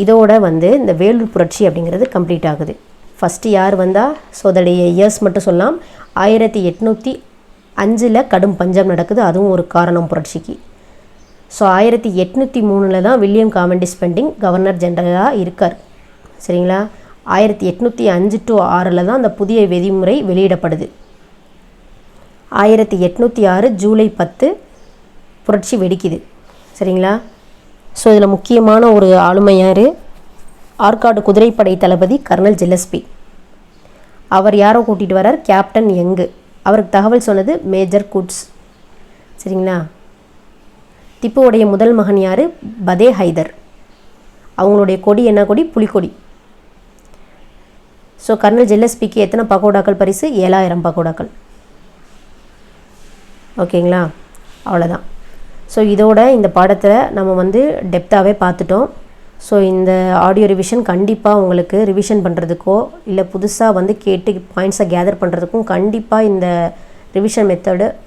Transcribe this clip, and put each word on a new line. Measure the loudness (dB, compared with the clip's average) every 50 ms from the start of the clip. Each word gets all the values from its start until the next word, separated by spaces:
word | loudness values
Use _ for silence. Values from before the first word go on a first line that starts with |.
இதோட | 0 2 4 4 4 4 4 4 2 2
வந்து | 0 2 2 2 2 2
இந்த | 2 0 0 0
வேலூர் | 2 2 2 0 -2 -2 -2
புரட்சி | -2 -2 -2 -2 -2 0 0
அப்படிங்கிறது | 0 -2 -4 -4 -4 -2 -2 -2 -2
கம்ப்ளீட் | -2 -4 -2 -4 -4 -4 -4
ஆகுது. | -4 -4 -6 -10 -12 -14 _ _ -20 -20 -20 -20 -10 -6
ஃபஸ்ட்டு | -6 -6 -4 -4 -2 0 0 0
யார் | 2 0 0 0
வந்தா? | 0 0 0 0 0 -2 -4 -8 -12 -20 -10
So, | -4 -2 0
அதோடைய | 2 2 2 2 2 2 0 0 2
இயர்ஸ் | 2 2 0 0 0 -2
மட்டும் | -2 -2 -2 -2 0
சொல்லலாம். | 0 0 0 0 -2 -4 -10 -16 -20 -20 -16 -10 -4 -2
ஆயிரத்தி | 0 2 2 2 0 0 -2 -2 -4 -4
எட்நூத்தி | -4 -2 -2 -2 -2 -4 -6 -8 -10 -10 -12 -20 _ _ _ -20 -20 _ _ _ -6 -4
அஞ்சுல | -2 -2 0 0 0 0 2 0 0 0
கடும் | 0 0 0 0 0 -2
பஞ்சம் | -2 0 0 0 2 2
நடக்குது, | 0 -2 -2 -2 -2 0 0 0
அதுவும் | 0 0 0 0 0
ஒரு | 0 -2 -2 -2
காரணம் | 0 0 0 0 -2 -2 -2
புரட்சிக்கு. | -4 -6 -6 -8 -10 -12 -12 -14 -16 -16 -18 -20 -20 -20 _ -20 -20 -20 -20 -20 -20 -20 -20 _ _ -20 _ -12 -6
So, | -2 0 2 2
ஆயிரத்தி | 2 2 2 0 0 -2 -2 -2 -2 -4
எட்நூத்தி | -2 -2 -4 -4 -2 -2 -2 0 0
மூணுல | 0 0 0 0 0 0 0
தான் | 2 2 2
வில்லியம் | 2 2 2 2 2 0 0 0
காவெண்டிஷ் | 0 0 0 -2 -4 -6 -6 -6
பெண்டிங் | -4 -4 -2 -2 -4 -4 -4 -4 -2
கவர்னர் | -2 0 0 0 -2 -2 -2
ஜெனரலா | -4 -4 -2 -2 -2 -2 0 0 0 0 0 -2
இருக்கார். | -4 -4 -4 -2 -4 -4 -4 -6 -16 -20 -20 -20 -20 -20 -20 _ -20 -20 -20 -14 -8
சரிங்களா? | -4 -2 -2 0 0 -2 -2 -4 -6 -10 -18 -20 -20 -20 -14
ஆயிரத்தி | -8 -2 0 2 2 2 0 -2 -4 -4
எட்நூத்தி | -4 -2 -4 -4 -2 -2 0
அஞ்சு | 0 0 0 0 -2 -2 -4 -2
to | 0 0
ஆறுல | 0 2 2 0 0 0 0 0 0 0
தான் | 0 0
அந்த | 0 -2 -2
புதிய | -2 -4 -4 0 0 2 2
விதிமுறை | 2 0 -2 -2 -2 -2 0 0 0 0 0 -2
வெளியிடப்படுது. | -2 0 0 0 0 0 -2 -4 -4 -4 -6 -8 -10 -16 -20 -20 -20 -20 -20 -20 _ _ -20 _ _ _ -20 -20 _ _ -20 -20 -20 -20 -20 -20 -20 -20 -20 -20 -20 -20 _ _ -6
ஆயிரத்தி | -2 0 2 4 4 2 2 0 -2 -2 -2
எட்நூத்தி | -2 0 0 -2 -2 0 0 0 0
ஆறு | 2 2 0 0
ஜூலை | 0 -2 -2 0 2 2 2 0
பத்து | -2 -4 -6 -6 -4 -2 -2 -2 -2 -4 -12 -20 -20 -20 -20 -20 -20 -20 -20 _ -20 -20 -20 -20 -20 _
புரட்சி | -4 -2 -2 -2 -2 -2 -4
வெடிக்குது. | -2 -2 -2 -2 -4 -4 -6 -6 -8 -12 -16 -20 -20 -20 -20 -20 -20 -20 -16 -10 -6
சரிங்களா? | -4 -2 -2 0 0 0 -2 -4 -6 -10 -20 _ _ -20 -20 -20 _ -20 -20 -20 -20 -18
So, | -8 0 2 4 6
இதுல | 6 4
முக்கியமான | 4 2 0 0 0 2 4 4 4 4 6 6 6
ஒரு | 6 6 6 6 6
ஆளுமை | 6 4 4 2 4 4 4 4 4
யாரு? | 4 4 4 4 4 2 2 -2 -10 -20 -20 -20 -20 -20 -20 -20 -20 -20 -20 -20 -20 -14 -4 0
ஆற்காடு | 0 2 2 2 2 2 2 2
குதிரைப்படை | 0 2 4 4 4 4 4 2 0 0 0
தளபதி | 0 0 2 2 2 2 2 0 0 -2 -2
கர்னல் | 0 2 2 2 2
ஜில்லஸ்பி. | 2 0 0 0 0 -2 -6 -10 -12 -12 -14 -20 -20 -20 -20 -20 -20 -20 -20 -20 -20 -20 _ _ -20 -20 -20 -20 -20 -20 -20 -20 -16 -6 -2
அவர் | 0 2 2 4 4
யாரை | 4 4 4 4 4
கூட்டிட்டு | 2 0 -2 -2 -2 0 0 2
வரார்? | 2 2 0 0
கேப்டன் | 0 0 2 2 0 0 0 0 0 0
யங்கு. | 0 0 0 0 0 -2 -2 -4 -6 -12 _ _ -16 -6
அவருக்கு | -2 0 2 2 2 0
தகவல் | 0 0 2 2 2 2
சொன்னது | 2 0 0 0 0 -2 -4 -4 -4 -2
மேஜர் | -2 -2 0 0 0 -2 -2 -2 -4
குட்ஸ். | -6 -6 -6 -10 -14 -16 -18 -20 -20 -20 -20 _ _ -20 -20 -20 -20 -20 -20 -20 _ _ -20 -20 -14 -10
சரிங்களா? | -6 -4 -4 -2 -2 -2 -4 -6 -8 -12 _ -20 -20 -20 _ _ _ _ _ _ -20 -20 _ _ -20 -20 _ _ _ _ _ -20 -20 -12 _
திப்புவுடைய | -8 -4 2 4 4 4 4 4 2
முதல் | 2 2 2 2 2
மகன் | 2 2 2 0 0
யாரு? | 0 0 0 0 0 -2 -2 -4 -10 -18 -18 -14 -8 -4
பதே | -2 0 2 4 4
ஹைதர். | 4 2 0 -2 -2 -2 -4 -6 -8 -20 -20 -20 _ -20 -20 _ _ _ _ -20 -20 -20 _ -20 -20 _ -20 -12 -6 -2
அவங்களுடைய | 0 2 2 2 2 0 -2 -2
கொடி | 0 0 0 2 2
என்ன | 2 2 2 2
கொடி? | 2 0 0 -2
புலிக்கொடி. | -2 -2 -2 -2 0 -2 -2 -4 -4 -8 -14 -20 -20 -20 -20 _ _ -20 _ _ _ _ _ _ _ _ _ _ -20 -20 -20 -20 -20 -20 -20 -20 -20 -20 -20 -20 _ _ _ _ _ _ _ _ _ _
So, | -10 -6 -4 -2
கர்னல் | 0 2 2 4 4 4 4
ஜில்லஸ்பிக்கு | 4 2 2 0 -2 -4 -6 -4 -2
எத்தனை | -2 -2 0 -2 -2 -2
பகோடாக்கள் | 0 0 0 2 2 0 0 0 0 0 0
பரிசு? | 0 -2 -2 -2 -4 -4
ஏழாயிரம் | -2 0 0 2 2 2 0 0 -2 -2 -4
பகோடாக்கள். | -4 -2 -4 -4 -4 -6 -8 -10 -14 -16 -20 -20 _ -20 -20 _ _ -20 -20 -20 -20 -20 -20 -20 -20 -20 -20 -20 -20 -20 -20 -20 -20 -20 -20 -20 -20 -20 -20 -20 -20 -20 -20 -20 -20 -20 -20 -20 -20 -20 -20 -20 -12 -8 -6
ஓகேங்களா? | -4 -2 -2 0 0 2 0 0 -2 -4 -6 -12 -20 -20 -20 -20 -20 -20 -20 -14
அவ்வளவுதான். | -8 -4 -2 -2 -2 -2 -4 -8 -10 -12 -14 -16 -18 -18 -18 -18 -18 -16 -16 -18 -16
So, | -6 -2 0 0
இதோட | 2 2 2 4 4 4 6 6
இந்த | 4 4 4 2 2
பாடத்தை | 2 2 2 2 2 2 2 2 2 2 2 -2
நம்ம | -2 -4 -2 -2
வந்து | 0 0 0 0 0 0 0 0 -2 -4 -6 -4
டெப்த்தாவே | -6 -6 -2 0 0 2 2 2 0 0
பார்த்துட்டோம். | 0 -2 -2 -4 -4 -2 -2 -2 -2 -4 -6 -12 -20 -20 -20 -20 -20 -20 -20
So, | -18 -6 -2 0 2
இந்த | 2 2 0 0 0 0 0 0 0 0 0
ஆடியோ | 2 2 2 4 4 2
ரிவிஷன் | 2 2 0 -2 -2 -2 -2
கண்டிப்பா | -2 -2 -2 0 0 -2 -2 0 0 2 2
உங்களுக்கு | 2 2 2 0 0 -2 -2 -2 -2 0
ரிவிஷன் | 0 0 -2 -2 0 0 0 0
பண்றதுக்கோ, | -2 -2 -4 -4 -4 -6 -4 -2 0 0 0 0 -4 -10 -14 -10
இல்ல | -4 -2 -2
புதுசா | -2 -4 -4 -6 -6 -6 -2 0 0 0
வந்து | 2 0 0 -2 -4 -4
கேட்டு | -4 -4 -4 -2 -2 -4 -6 -6 -8 -10 -6
பாயிண்ட்ஸை | -4 -4 -2 -2 -2 -2 -2
கேதர் | -2 -2 -2 -2 -2 -2
பண்றதுக்கும் | -4 -4 -4 -4 -6 -4 -4 -4 -4
கண்டிப்பா | -4 -2 -2 -2 -2 -2 -4 -4 -2 0 0
இந்த | 0 0 0 -2 -2 -2 -2 -2 -4 -4 -6 -10 -20 -20 -20 -20 -14 -8 -4
ரிவிஷன் | -2 -2 -2 -2 0 0 0
மெத்தடு, | 0 -2 -2 -4 -2 -2 -2 -4 -6 -8 -16